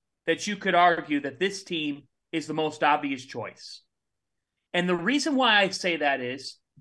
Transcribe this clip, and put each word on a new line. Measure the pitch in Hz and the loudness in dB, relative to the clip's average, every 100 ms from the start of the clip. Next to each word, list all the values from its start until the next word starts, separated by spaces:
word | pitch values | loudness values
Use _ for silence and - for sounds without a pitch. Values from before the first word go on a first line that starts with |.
| _ _ - | _ _ -2
that | 160 208 | -2 -2
you | 196 | -4
could | 190 | 2
argue | 175 175 160 151 143 | 6 6 4 0 -2
that | 143 120 | -2 -2
this | 190 196 | -2 -2
team | - 170 147 143 - _ _ | -8 -6 -4 -6 -12 _ _
is | 165 151 | -8 -4
the | |
most | 156 156 151 | -2 -4 0
obvious | 147 151 143 131 | 2 2 0 -6
choice. | - 120 101 - - - _ _ _ _ _ _ _ _ _ | -8 -10 -10 -12 -20 -20 _ _ _ _ _ _ _ _ _
And | 180 180 | -2 0
the | |
reason | 175 180 285 320 | 0 0 0 0
why | 262 240 208 | 2 4 4
I | 190 | 4
say | - 185 160 | 0 -2 0
that | 143 135 | 0 0
is | 123 127 - - _ _ | -4 -8 -12 -18 _ _